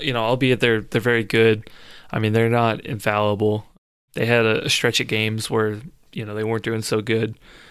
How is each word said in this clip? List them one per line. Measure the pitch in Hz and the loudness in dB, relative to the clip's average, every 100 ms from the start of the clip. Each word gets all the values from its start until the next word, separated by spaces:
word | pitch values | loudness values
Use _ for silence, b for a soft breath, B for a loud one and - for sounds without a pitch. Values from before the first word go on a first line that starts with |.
you | - | -4
know, | 120 | -2
albeit | 110 127 131 123 | 0 2 2 4
they're, | 120 110 | 2 2
they're | 104 120 | 0 -2
very | 110 117 | 2 0
good, | 107 113 113 110 - B B B B | 2 4 4 4 -2 B B B B
I | 117 | -2
mean, | 110 | 0
they're | 110 113 | 2 2
not | 120 117 107 - | 2 2 -2 -6
infallible. | 107 107 104 104 104 107 104 - _ _ _ _ | -6 -2 0 0 2 0 0 -4 _ _ _ _
They | - | -4
had | 117 120 113 | 0 2 2
a, | 110 | 0
a | - | 0
stretch | - 123 113 | 0 0 0
of | 123 | -2
games | 110 110 110 - | -2 -2 -4 -2
where, | 113 110 104 127 - _ | 0 0 -2 -10 -20 _
you | - | -12
know, | 107 | -10
they | 104 | -6
weren't | 110 113 | -4 -4
doing | 117 113 | -4 -4
so | 110 110 | -2 -2
good. | 107 113 110 110 b b b | 0 0 -2 -6 b b b